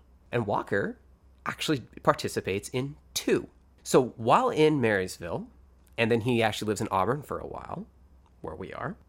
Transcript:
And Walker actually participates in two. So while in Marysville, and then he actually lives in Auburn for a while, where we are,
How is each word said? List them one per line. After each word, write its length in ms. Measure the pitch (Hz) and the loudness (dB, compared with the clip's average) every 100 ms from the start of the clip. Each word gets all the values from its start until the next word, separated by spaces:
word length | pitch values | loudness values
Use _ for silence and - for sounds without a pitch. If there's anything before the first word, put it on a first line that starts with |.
| _ - - | _ -20 -6
And 140 | 123 101 | -4 0
Walker 520 | - - 101 196 - _ _ _ _ - | -2 0 -2 -2 -6 _ _ _ _ -10
actually 340 | - - 139 - - | -6 -2 -2 -4 -4
participates 680 | - 143 104 107 98 98 - | 0 0 0 -4 -2 -4 -4
in 260 | 127 139 151 - - | -4 -4 -8 -12 -4
two. 320 | - 156 - - _ _ | 2 0 0 -16 _ _
So 320 | - 160 120 - | 4 4 4 0
while 320 | 113 180 254 | 4 4 4
in 300 | - 156 151 | 4 4 6
Marysville, 680 | 113 98 92 - 85 127 233 - - - - - | 2 2 0 -6 -8 -8 -10 -18 -20 -20 -10 -2
and 140 | 113 | 2
then 100 | 117 | 2
he 220 | 113 117 | 2 2
actually 240 | 110 104 107 | 2 0 -4
lives 140 | 101 | -2
in 60 | 107 | 0
Auburn 320 | 95 95 143 | 0 0 -2
for 160 | 127 85 | -6 -8
a 80 | - | -8
while, 400 | 65 - - 226 - - - - _ | -12 -12 -12 -12 -20 -20 -20 -20 _
where 120 | - | -12
we 180 | 80 87 | -10 -10
are, 240 | - 127 214 | -10 -10 -10